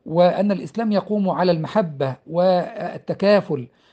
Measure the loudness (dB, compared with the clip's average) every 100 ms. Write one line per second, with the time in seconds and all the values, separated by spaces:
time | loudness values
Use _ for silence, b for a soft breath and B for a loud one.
0 | -4 2 4 4 0 -2 -4 -4 0 0
1 | 0 -2 0 0 2 0 0 -2 -2 -2
2 | -4 -6 -6 0 2 2 -2 -8 -10 -10
3 | -8 -2 4 4 2 -6 -6 b b